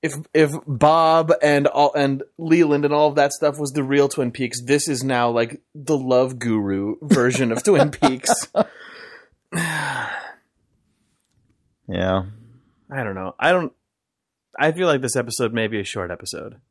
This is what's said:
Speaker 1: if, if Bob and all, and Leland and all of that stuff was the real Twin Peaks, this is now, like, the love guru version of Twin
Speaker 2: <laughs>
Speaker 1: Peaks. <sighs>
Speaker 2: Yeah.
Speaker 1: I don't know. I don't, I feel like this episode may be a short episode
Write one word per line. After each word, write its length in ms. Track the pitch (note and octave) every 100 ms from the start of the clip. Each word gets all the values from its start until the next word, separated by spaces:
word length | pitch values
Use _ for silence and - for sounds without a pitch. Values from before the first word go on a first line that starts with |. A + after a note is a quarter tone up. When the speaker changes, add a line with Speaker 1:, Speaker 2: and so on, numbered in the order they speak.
Speaker 1:
if, 120 | D#3+ C#3 D#3+
if 200 | D#3 D3+ D#3 -
Bob 640 | B2 D3 D#3+ D#3+ E3 D#3+ E3
and 240 | D3+ D3 C#3+
all, 260 | - D3
and 280 | D3 C#3 C3+ - -
Leland 480 | E3 E3 D#3+ D3 C#3+
and 80 |
all 140 | D3 D3+
of 80 | D3
that 180 | C#3+
stuff 240 | - D3+ C#3+
was 140 | C#3+
the 100 | C#3+
real 240 | C3+ C#3 C#3
Twin 220 | D3 B2
Peaks, 300 | A#2 B2 A#2+
this 260 | B2 C#3+ -
is 160 | C3
now, 240 | C3 B2 A#2+
like, 320 | A#2 A#2 G2+ _
the 240 | D3+ C#3 D3+
love 400 | B2+ B2+ C3 B2+
guru 560 | A#2 A2 G2+ G2 G2+ -
version 500 | D3 D#3 B2 B2 B2
of 100 | A2+
Twin 280 | - F3 D3
Speaker 2:
<laughs> 100 | -
Speaker 1:
Peaks. 280 | - B2+ - B3 - - - - - - - - _ _ _
<sighs> 20 | E3+ E3 D#3 D3 A#2+ - - - - _ _ _ _ _ _ _ _ _ _ _ _ _ _ -
Speaker 2:
Yeah. 360 | F2+ F#2 F#2+ F#2+ G#2+ - - _ _ _
Speaker 1:
I 140 | C3+
don't 100 | A2+
know. 200 | F#2+ F#2+ -
I 140 | D3+
don't, 200 | F3+ E3 _ _ _ _ _ _ _ _ -
I 140 | D3+
feel 140 | D#3+ F3+
like 140 | C#3
this 140 | B2+ B2+
episode 360 | A#2 - A#2
may 140 | A2+ A2
be 140 | G#2+
a 40 |
short 260 | G2 A2 F2+
episode 460 | E2+ - D2+ A2 A2 _